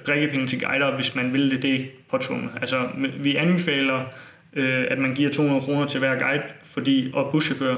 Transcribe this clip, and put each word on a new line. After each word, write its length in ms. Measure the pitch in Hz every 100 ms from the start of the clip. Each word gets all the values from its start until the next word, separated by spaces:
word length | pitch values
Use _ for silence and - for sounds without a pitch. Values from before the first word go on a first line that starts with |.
| -
drikkepenge 400 | 147 147 135 127
til 140 | 127
guider, 340 | - 135 139 127
hvis 180 | 127
man 180 | 131 127
vil 180 | 135 139
det. 120 | 131
Det 80 | 135
er 40 |
ikke 300 | 131 131 - -
påtvunget. 400 | 131 - 123 123 -
Altså, 160 | 123 131 123 135 135 135
vi 160 | 143 143
anbefaler, 640 | 175 180 160 139 135 131 131 - - - _
øh, 320 | 147 131 131 -
at 80 | 135
man 160 | 131
giver 160 | 131 143
to 120 | 147
hundrede 180 | 147 135
kroner 260 | 131 143 143
til 120 | 135
hver 200 | 135 127
guide, 240 | 135 147 - -
fordi, 460 | - - 127 135 127
og 140 | 143 135
buschauffør, 420 | 156 151 - 131